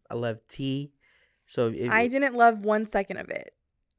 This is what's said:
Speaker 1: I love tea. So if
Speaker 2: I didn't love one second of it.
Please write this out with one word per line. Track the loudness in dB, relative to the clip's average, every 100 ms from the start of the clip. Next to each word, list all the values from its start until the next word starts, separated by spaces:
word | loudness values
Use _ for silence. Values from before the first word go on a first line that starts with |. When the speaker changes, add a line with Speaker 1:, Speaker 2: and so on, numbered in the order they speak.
| -10
Speaker 1:
I |
love | -6 -4 -6 -10
tea. | -6 -4 -4 -6 _ _ _ _ _ -8
So | -2 0
if | 0 0
Speaker 2:
I | 2 2
didn't | 2 0
love | 6 6 6
one | 2 0 0
second | -2 -4 -6
of | -8
it. | -10 -12 -20 _ _ _